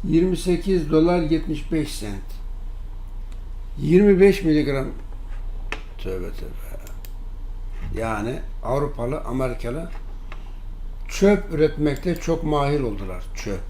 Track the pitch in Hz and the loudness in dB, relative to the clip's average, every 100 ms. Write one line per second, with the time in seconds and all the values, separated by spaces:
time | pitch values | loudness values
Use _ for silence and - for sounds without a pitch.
0 | - 160 185 175 185 170 196 180 151 156 | 4 4 4 2 2 2 2 2 4 4
1 | 165 175 156 160 - 156 - 160 139 - | 6 4 2 0 0 -4 0 0 -2 -4
2 | 104 101 - - - - - - - - | -6 -6 -8 -8 -8 -8 -8 -8 -8 -10
3 | - - - - - - - - 143 175 | -8 -8 -8 -8 -8 -8 -8 -4 6 8
4 | 208 185 196 - 165 151 143 135 135 - | 10 10 8 8 4 4 4 0 -2 -6
5 | - - - - - - - - - - | -8 -10 -8 -6 -6 -6 -6 -6 -8 -8
6 | 95 92 90 - - - - - - - | -4 -4 -6 -6 -8 -8 -8 -10 -10 -10
7 | - - - - - - - - - 85 | -10 -8 -8 -8 -8 -8 -8 -6 -6 -4
8 | 113 107 110 135 - - 110 135 143 120 | -2 -2 -2 -4 -6 -6 -2 0 -2 -2
9 | 120 151 - 123 131 117 117 139 165 - | -4 -4 -4 -2 -2 -2 -4 -4 -6 -8
10 | - - - - - - - - - - | -8 -10 -8 -10 -10 -10 -10 -8 -8 -8
11 | - - 196 208 - 160 151 143 151 139 | -8 4 6 6 2 2 2 4 0 2
12 | 185 165 - 165 151 147 143 147 123 98 | -2 -2 0 0 2 2 2 2 0 -2
13 | 95 90 - - 107 95 | -6 -6 -6 -6 -4 -4